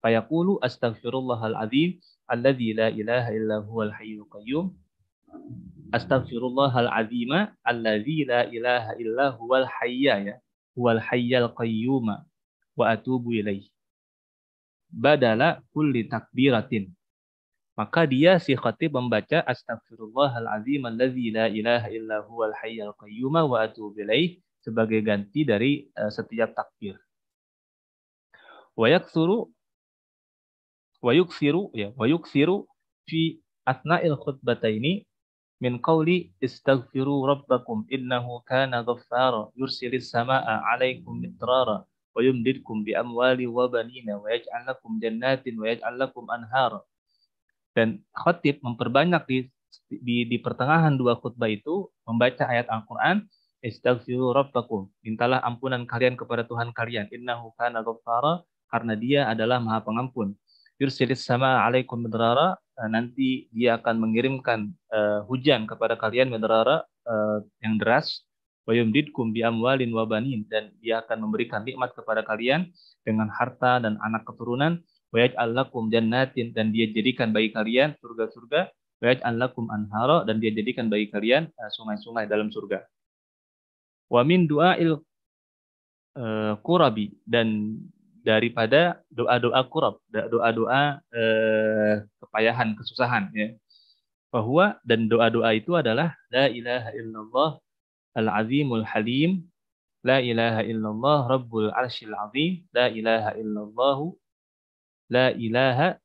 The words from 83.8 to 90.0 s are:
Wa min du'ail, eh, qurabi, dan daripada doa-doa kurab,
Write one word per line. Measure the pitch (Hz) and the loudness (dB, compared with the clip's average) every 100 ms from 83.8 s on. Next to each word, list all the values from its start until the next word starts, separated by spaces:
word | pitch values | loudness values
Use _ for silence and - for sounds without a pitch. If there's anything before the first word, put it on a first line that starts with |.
| _ _ _ | _ _ _
Wa | 120 127 | 2 4
min | 180 | 4
du'ail, | 165 147 170 185 165 156 _ _ _ _ _ _ _ _ _ _ _ - | 4 4 4 4 2 0 _ _ _ _ _ _ _ _ _ _ _ -10
eh, | 113 110 107 104 | -6 -4 -2 -4
qurabi, | - 175 151 110 104 - | 2 4 6 4 -6 -8
dan | - 117 113 107 107 110 - _ _ _ | -2 2 2 0 -2 -6 -12 _ _ _
daripada | - 110 117 117 110 135 175 - _ | 2 4 4 0 4 6 4 0 _
doa-doa | 120 117 120 120 120 127 | -4 2 2 4 2 0
kurab, | 156 131 101 | 0 0 -2